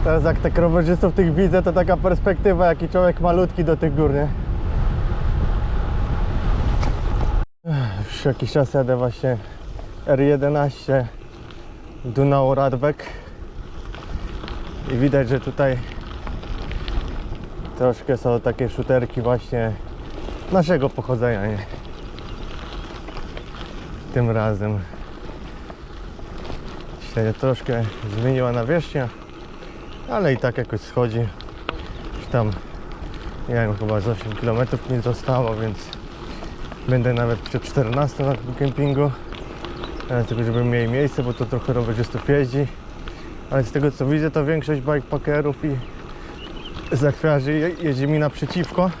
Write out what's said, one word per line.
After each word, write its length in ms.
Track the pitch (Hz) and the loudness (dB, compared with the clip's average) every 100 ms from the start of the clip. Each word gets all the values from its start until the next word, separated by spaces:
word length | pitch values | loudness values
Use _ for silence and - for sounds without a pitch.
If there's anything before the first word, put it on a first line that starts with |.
Teraz 200 | - 160 | 4 4
jak 160 | 151 151 | 4 4
tak 180 | 170 - | 2 4
rowerzystów 560 | 170 165 160 175 190 | 6 6 4 4 4
tych 220 | 165 175 151 | 4 4 6
widzę, 280 | 190 185 | 6 6
to 100 | 180 | 4
taka 240 | 170 180 175 | 4 4 4
perspektywa, 720 | 190 170 - 175 202 175 180 | 4 4 4 4 4 6 6
jaki 220 | 156 165 | 4 2
człowiek 300 | 185 180 170 | 4 4 6
malutki 440 | 175 170 180 - | 4 4 4 2
do 140 | 160 156 | 2 4
tych 180 | 160 143 | 2 4
gór, 180 | 151 | 4
nie? 140 | 139 147 - - - - - - - - - - - - - - - - - - - - - - - - - - - - - - - - _ 170 147 120 95 104 | 4 2 0 0 0 2 2 2 2 2 2 2 2 2 2 2 2 2 0 0 2 2 2 2 2 2 2 2 2 2 2 4 4 0 _ -2 0 0 -2 -6
Już 200 | - 147 | -2 0
jakiś 260 | 127 123 | 0 0
czas 220 | 151 131 | 2 2
jadę 240 | 143 123 127 | 2 2 2
właśnie 400 | 123 - 135 117 - - - - - - - | 2 0 0 0 -4 -12 -12 -10 -10 -10 2
R 120 | 135 | 4
jedenaście 880 | 143 143 143 147 143 - - 135 123 - - - - - - - - - 127 | 6 6 4 4 2 0 2 2 2 -6 -14 -16 -14 -14 -14 -16 -16 -10 -4
Dunau 500 | 117 139 139 131 135 | 4 6 6 6 4
Radweg 500 | 135 127 147 147 - - - - - - - - - - - - - - - - - - - | 4 4 2 0 -8 -12 -12 -12 -12 -10 -10 -10 -10 -10 -8 -6 -6 -8 -8 -8 -8 -8 -4
i 40 | 127 | 4
widać, 320 | 139 139 120 | 4 6 4
że 100 | 131 | 2
tutaj 380 | 135 - 139 123 120 - - - - - - - - - - - - - - - - - - - | 0 0 2 2 -4 -8 -10 -8 -6 -6 -6 -6 -4 -6 -2 -2 -2 -6 -6 -8 -10 -10 -10 2
troszkę 400 | 127 120 - 127 | 2 2 0 0
są 220 | 127 117 | 2 2
takie 300 | 127 110 120 | 2 0 -2
szuterki 520 | - 127 127 120 - | -2 2 2 2 -2
właśnie 500 | 120 123 - 123 113 104 - - - - - - - | 0 0 0 -2 0 -2 -8 -10 -10 -8 -8 -8 0
naszego 380 | 185 160 160 135 | 2 4 4 2
pochodzenia, 560 | - 120 123 120 110 104 | -2 -2 0 2 2 0
nie? 120 | 104 101 - - - - - - - - - - - - - - - - - - - - - - - - | -2 -6 -10 -10 -12 -12 -12 -12 -10 -8 -10 -10 -10 -10 -12 -10 -10 -8 -10 -12 -12 -12 -12 -12 -12 -4
Tym 160 | - 117 | 0 2
razem 500 | 110 107 104 104 104 90 - - - - - - - - - - - - - - - - - - - - - - | 2 2 0 0 -2 -4 -10 -12 -12 -12 -12 -12 -14 -14 -14 -14 -12 -12 -12 -12 -10 -8 -8 -8 -10 -12 -12 -6
się 200 | 117 110 | 0 0
troszkę 500 | 110 135 123 - 120 110 - 110 104 | 2 0 0 0 -2 -2 -4 -6 0
zmieniła 320 | 120 131 127 | 2 2 2
nawierzchnia, 560 | 120 117 170 147 147 120 - - - - - - - - - - | 0 2 0 0 -4 -4 -6 -16 -16 -14 -14 -14 -14 -14 -12 -4
ale 240 | 302 175 | 0 2
i 40 | 123 | 4
tak 200 | 127 120 | 2 0
jakoś 240 | 120 107 | -4 -4
schodzi. 380 | - - 123 113 117 - - - - - - - - - | -4 0 2 2 -2 -4 -12 -10 -8 -8 -10 -10 -10 -10
Już 100 | - | 0
tam, 200 | 127 107 92 - - - - - - - - - | 2 2 -2 -8 -12 -10 -10 -10 -10 -10 -8 -2
nie 60 | 120 | 2
wiem, 200 | 113 101 | 2 0
chyba 240 | 107 107 | 0 0
z 80 | 104 | 0
osiem 280 | 107 110 104 | -2 -4 -2
kilometrów 540 | 120 113 123 123 - | 0 2 0 -2 -2
mi 120 | 127 | -2
zostało, 540 | 117 117 - 127 117 110 | 0 -2 0 2 2 0
więc 340 | 110 104 - - - - - - - - - - - | -2 -4 -10 -12 -12 -12 -12 -10 -10 -10 -10 -8 0
będę 260 | 127 120 | 2 4
nawet 260 | 120 120 117 | 2 2 0
przed 240 | - 117 | -2 -4
czternastą 600 | - - 113 127 143 - 139 | 0 0 2 2 0 2 0
na 100 | 131 | 0
tym 200 | 123 123 | -4 -2
kempingu. 560 | 139 123 143 135 147 127 - - - - - - - - - | 0 2 2 4 2 0 -8 -10 -10 -10 -10 -8 -8 -8 -2
Ale 160 | 123 110 | 0 0
tylko, 180 | 117 | 0
żeby 200 | 117 117 | 0 2
mieli 280 | 120 120 117 | 2 2 2
miejsce, 320 | 123 143 - | 2 0 0
bo 100 | 123 | -2
to 120 | - 123 | -2 -2
trochę 280 | 123 - | -2 0
rowerzystów 560 | 123 117 113 117 - - | 0 2 0 -2 -2 2
jeździ. 380 | 143 131 139 139 - - - - - - - - | 2 2 0 -2 -4 -12 -12 -12 -10 -12 -12 -2
Ale 120 | 135 | 0
z 80 | 117 | 0
tego, 200 | 147 143 | 2 0
co 140 | - 131 | 0 0
widzę, 260 | 151 156 | 2 2
to 140 | 160 143 | 0 2
większość 360 | 160 143 147 | 0 0 -2
bikepackerów 840 | 127 147 - 143 - 147 147 139 160 | 0 -2 0 -4 0 0 0 -2 -2
i 120 | 135 120 - - - - - - - - - - | -2 -6 -12 -12 -14 -12 -14 -12 -12 -10 -10 -2
zachwiarzy 640 | 131 143 123 160 143 135 | 2 2 2 2 2 2
je-, 160 | 151 165 | 0 0
jeździ 380 | 175 165 131 139 | 0 -2 0 2
mi 120 | 151 | 2
naprzeciwko. 720 | 151 - 143 180 143 - 185 - | 2 0 -4 -2 -2 2 0 0